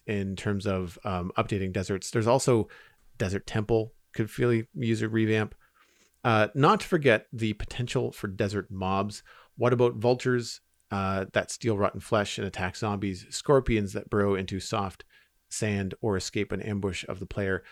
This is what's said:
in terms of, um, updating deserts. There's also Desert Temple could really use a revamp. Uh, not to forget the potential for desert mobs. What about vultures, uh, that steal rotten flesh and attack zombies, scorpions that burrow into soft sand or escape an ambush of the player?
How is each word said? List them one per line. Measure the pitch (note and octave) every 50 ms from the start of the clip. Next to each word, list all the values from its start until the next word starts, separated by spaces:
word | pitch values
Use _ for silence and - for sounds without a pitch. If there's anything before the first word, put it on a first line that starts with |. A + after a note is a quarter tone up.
| -
in | - G#2 G2+ G2 G2 F#2+
terms | - - G#2 G2+ G2 G2
of, | G#2 F#2+ F#2 F#2 E2+ - -
um, | - G#2 F#2 F2+ F2 F#2 - -
updating | A2 - A2 G2 F#2+ F#2+
deserts. | F#2 G2+ F#2 - G2+ F#2 - -
There's | - A#2 G#2+
also | A#2 B2 C3+ - C#3 B2 A2 G2+ - - - - - _ _ _ - -
Desert | - G#2+ F#2 G2 G2 -
Temple | - - A2 G#2 - A#2 A2 A2 A#2 - _ _ _
could | - - A2+ G#2+ - -
really | B2 A#2+ A#2 A2+ A2+ - -
use | D3+ A#2+ A2+ A2+ G#2+
a | A2 A2
revamp. | A2+ A2+ A2 G#2+ A2 G#2+ G#2+ G#2 - - _ _ _ _ _ _ _ _ _ _ _ _
Uh, | - A#2 A2+ G#2+ G#2+ G#2 -
not | C#3 C#3 F3+ A3 -
to | -
forget | - F#3+ E3 C#3 B2+ A2 G#2+ - _
the | - A2 A2+ G#2+ G#2
potential | - - - - - A#2+ - - C3 A#2+ -
for | - - - G2+
desert | F#2 - G#2+ F#2+ G2+ G2+ - -
mobs. | G2 F#2+ F#2 F#2 F#2+ G2 G2+ G#2 G#2 - - - - - - _ _
What | - A#2 B2
about | A#2+ A#2 B2 A#2+ B2
vultures, | A2+ A2 A#2+ B2 B2 - B2+ B2 A#2+ A#2 - - - _ _ _ _ _ _
uh, | G#2 G2 G2 F#2+ G2 F#2+ G2 -
that | - A2 - -
steal | - - - A#2 G#2
rotten | G2 G2+ F#2 - G2
flesh | - - A#2 G#2+ G2+ - - -
and | G2+
attack | F#2+ - - F#2 F#2 -
zombies, | - A2+ G#2+ G2+ G2 G#2 G2 F#2 F#2+ - -
scorpions | - - - - C#3+ C3+ - - A#2 G#2+ G2+ F#2+ G2
that | G#2 - -
burrow | A2+ G#2 G2+ G2+ G2
into | F#2 F#2+ - G2+ F#2
soft | - - A2+ G#2+ G2 F#2+ - - - _ _ _ _ _ _ _ _ _
sand | - - - G#2+ G2+ G2+ G2 F#2 - -
or | - A2 G2
escape | F#2 - - - G#2+ G2 -
an | G2 F#2+
ambush | G2 A2 G#2 G2 G2+ G2 F2+ - - -
of | F#2+ F#2+
the | F#2+
player? | - - G#2 G2+ F#2+ F#2 F#2 - -